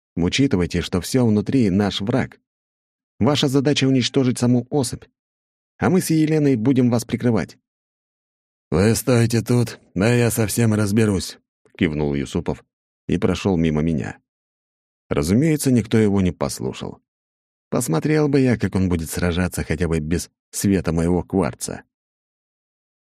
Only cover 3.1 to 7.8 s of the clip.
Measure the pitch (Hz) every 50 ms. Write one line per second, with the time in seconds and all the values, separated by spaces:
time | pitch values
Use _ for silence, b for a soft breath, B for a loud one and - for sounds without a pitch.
3.1 | _ _ 98 135 147 123 156 139 131 143 127 147 139 - 139 135 135 127 117 -
4.1 | - 139 127 127 123 - 123 120 123 120 120 - - 147 123 123 - - - _
5.1 | _ _ _ _ _ _ _ _ _ _ _ _ _ _ - 120 175 185 - -
6.1 | 160 156 156 151 156 156 147 139 135 113 107 135 135 127 127 120 120 117 - -
7.1 | - 117 117 123 110 95 73 - - _ _ _ _ _